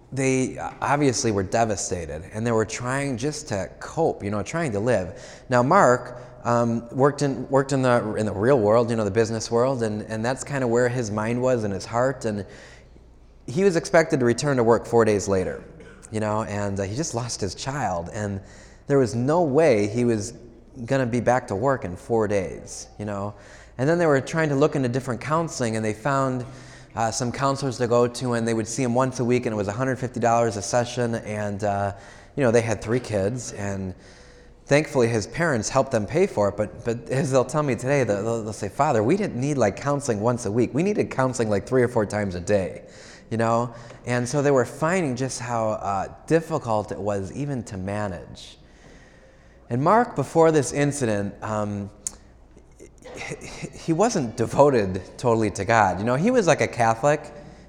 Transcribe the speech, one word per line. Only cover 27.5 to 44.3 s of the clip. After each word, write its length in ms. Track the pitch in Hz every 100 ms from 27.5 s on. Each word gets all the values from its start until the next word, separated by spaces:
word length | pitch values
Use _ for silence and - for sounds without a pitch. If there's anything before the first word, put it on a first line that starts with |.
| 135 139 117
to 80 | 117
go 220 | 120 120
to, 240 | - 127
and 160 | 120 113
they 40 |
would 140 | 113 104
see 160 | -
him 120 | 123
once 260 | 120 131 127
a 40 |
week, 220 | 120 123 123
and 60 |
it 40 | 107
was 120 | 101
a 40 |
hundred 240 | 107 131 123
fifty 220 | 120 117
dollars 380 | 117 117 117 104
a 60 |
session, 520 | - 123 120 127 120
and, 480 | 113 101 107 104 101
uh, 300 | 104 101 101 98 - - -
you 80 | -
know, 80 | 123
they 120 | 117
had 200 | 113 104
three 160 | 107 127
kids, 540 | 120 104 98 127 -
and 420 | - 101 98 92 - - - - - - - -
thankfully 400 | 143 151 135 117
his 200 | 117 -
parents 420 | 156 170 117 -
helped 240 | 135 135
them 120 | 117
pay 220 | 104 151 196
for 220 | 107 101
it, 80 | 104
but, 280 | 104 -
but 240 | 120 117 -
as 220 | 131 139
they'll 140 | 131
tell 180 | 120 151
me 140 | 147 113
today, 260 | 127 143
they'll, 400 | 110 101 110 117
they'll 100 | 107
say, 160 | - 98
"Father, 360 | - 151 113
we 120 | 113 196
didn't 240 | 90 117
need, 160 | 139 139
like, 200 | 104 -
counseling 440 | 143 143 127 104
once 260 | 113 120 98
a 40 |
week. 240 | 117 113
We 80 | 135
needed 280 | 196 214 110
counseling, 380 | - 131 120 107
like, 160 | 101
three 180 | - 131
or 40 | 120
four 180 | 113 101
times 280 | 104 101
a 60 | 87
day," 420 | 87 101 90 - - - - - -
you 60 | 113
know? 360 | 113 117 123 - - -
And 240 | 120 123
so 140 | 123